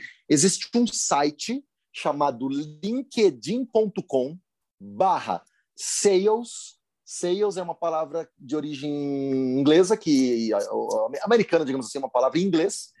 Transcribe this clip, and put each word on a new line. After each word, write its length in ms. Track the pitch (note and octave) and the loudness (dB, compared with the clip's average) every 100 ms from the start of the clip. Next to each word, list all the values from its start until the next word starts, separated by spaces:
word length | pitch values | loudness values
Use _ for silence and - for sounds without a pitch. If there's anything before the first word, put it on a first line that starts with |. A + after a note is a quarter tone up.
| - - - | -4 -20 0
existe 400 | D3 F#3+ - - A#3+ | 2 4 0 -2 0
um 120 | A#3+ | 0
site 760 | - - D3 D3+ D3 - C4+ - _ _ | 0 0 0 0 -2 -8 -8 -10 _ _
chamado 560 | - D#3+ C#3+ D3 A#2 C3 | -6 -4 0 0 0 -4
linkedin 1120 | C#3 D3+ D3+ G3 B3 A#3 B3 G3 B2+ C#3+ A#3+ | -4 -6 -8 -6 -4 -4 2 2 2 -4 -4
ponto 380 | B3+ A3 G#3+ G3 | 0 0 0 -2
com 380 | - C3 C3 F3+ _ _ _ _ | -2 -2 -2 -6 _ _ _ _
barra 640 | G2+ G2+ F#3 G#2 A#2 F2 - _ _ - | -18 -2 0 0 -2 -6 -8 _ _ -12
sales. 1040 | - - G3+ F#3 G3+ A3+ A#3+ - - - _ _ - | -6 0 2 4 4 0 -2 -14 -18 -20 _ _ -16
Sales 520 | - F3 F#3+ G#3 F3+ | -6 -2 0 0 -2
é 40 | |
uma 140 | F3 E3 | -8 -6
palavra 520 | E3+ D#3+ D#3 E3 D#3 _ | -4 -2 -4 -6 -8 _
de 160 | C3+ D3+ | -6 -6
origem 360 | D3 C#3 D3 D3 C#3+ C#3 C#3 C3 C3 C3 | -4 -6 -6 -4 -4 -4 -2 0 0 2
inglesa, 360 | C#3+ D#3+ F3+ A3 | 6 6 6 2
que, 560 | D#3+ C#3 B2+ A#2 A2+ | 2 4 4 2 0
a, 60 | G2+ | -2
a, 520 | G#2 A2 A2+ - - C#3+ G#3 | -2 -4 -2 -2 -2 -4 2
americana, 380 | A#3 - E3 | 2 4 0
digamos 220 | D#3 C4+ A3 | 0 -4 -6
assim, 140 | C#3 | -8
é 20 | |
uma 80 | C3 | -2
palavra 300 | B2 C3 D3+ | 2 2 2
em 40 | |
inglês. 460 | G3 E3 F#3 - - _ | 0 2 0 -4 -14 _